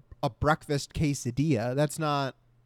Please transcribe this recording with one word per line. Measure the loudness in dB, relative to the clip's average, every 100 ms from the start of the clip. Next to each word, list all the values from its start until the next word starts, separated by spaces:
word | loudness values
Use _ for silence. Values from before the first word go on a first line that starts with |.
| _ -6
a | -6
breakfast | 0 0 0 0 -4 -4
quesadilla. | -2 0 0 -4 0 2 2 0 0
That's | 0 0
not, | 0 0 -2 -6 _ _